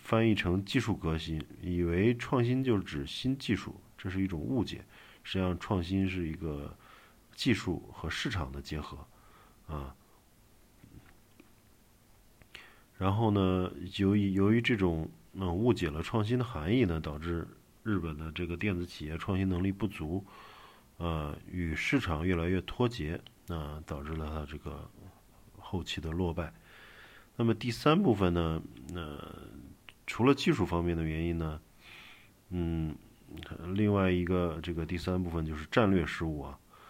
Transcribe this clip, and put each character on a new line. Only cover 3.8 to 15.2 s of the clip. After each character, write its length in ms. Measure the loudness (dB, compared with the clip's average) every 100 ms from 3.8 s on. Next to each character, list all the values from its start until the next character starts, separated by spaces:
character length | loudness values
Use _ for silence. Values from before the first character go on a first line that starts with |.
| -18 -12
这 120 | -6
是 120 | -2
一 60 | -2
种 120 | -2
误 240 | -2 0
解。 220 | 0 -4 -14 -20 -20 -18
实 100 | -6
际 100 | 0
上 160 | 0 -2
创 240 | 0 -2
新 260 | 2 0 2
是 160 | 0 -2
一 80 | -4
个 380 | -4 -6 -8 -12 -20 -20 -20 -20 _ -2
技 180 | 0
术 300 | 2 0 -4 -6
和 180 | -8 -6
市 200 | -4 -4
场 200 | -2 -4
的 120 | -6
结 180 | -6 -6
合， 260 | -6 -12 -18 -20 -20 -20 -20 -20 -10
啊。 260 | -8 -8 -14 _ -20 _ _ -20 -20 -20 -20 -20 -20 -20 -20 -20 -20 -20 -20 -20 -20 _ _ -20 -20 -20 _ -20 -20 -20 -20 -20 -2
然 160 | 0
后 160 | 4 4
呢， 400 | 4 4 4 0 -4 -8 2
由 180 | 4 6
于， 160 | 4
由 200 | 4 6
于 80 | 6
这 160 | 4 4
种， 300 | 4 2 -2 -8